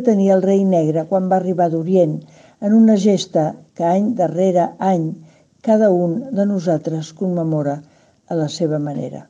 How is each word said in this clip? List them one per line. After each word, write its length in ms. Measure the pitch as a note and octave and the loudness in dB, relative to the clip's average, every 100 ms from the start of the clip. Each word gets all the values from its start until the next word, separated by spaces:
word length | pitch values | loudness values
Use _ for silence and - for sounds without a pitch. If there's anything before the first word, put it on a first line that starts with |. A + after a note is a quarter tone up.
| B3 | 4
tenir 240 | G3+ G3 F#3+ | 2 4 4
el 80 | F#3+ | 4
rei 160 | G3 | 2
negre 400 | F#3+ F3 D#3 D#3+ D#3+ | 2 2 0 -2 -2
quan 160 | G3 F#3 | -2 0
va 140 | F#3+ | 0
arribar 260 | F3+ F3 E3+ E3 | 0 0 0 -2
d'Orient, 400 | E3 F#3 D#3+ D3+ - - - - | 0 2 2 -2 -10 -20 -20 -6
en 160 | G#3 A3 | 2 4
una 160 | A3 G#3 | 6 4
gesta 560 | G#3 F#3+ - E3 D#3 A3 - - | 2 0 0 -2 -2 -4 -14 -4
que 80 | |
any 300 | E3+ F#3+ G#3+ A3 | 0 0 0 -2
darrere 560 | E3 D#3+ F#3+ F3 E3 - | -2 0 0 2 0 -2
any 320 | F#3+ F3+ D#3+ - - _ _ _ - | -2 0 -2 -8 -18 _ _ _ 0
cada 240 | G#3+ G#3+ | 2 4
un 300 | F3+ F3 E3 C4+ | 2 0 -4 -4
de 160 | G#3 G3+ | -2 -2
nosaltres 640 | G3 E3+ D#3 D#3+ D#3+ D#3 | -2 -2 -2 -2 -6 -8
commemora 680 | - F#3 F3 D#3+ D#3 C#3+ D3+ - _ _ _ - | -6 -4 -2 -2 -2 -4 -6 -12 _ _ _ -8
a 80 | E3+ | -4
la 140 | D3 | -4
seva 240 | - E3 D3+ | -4 -4 -4
manera. 460 | D3 C#3+ C3 C#3 | -6 -8 -10 -12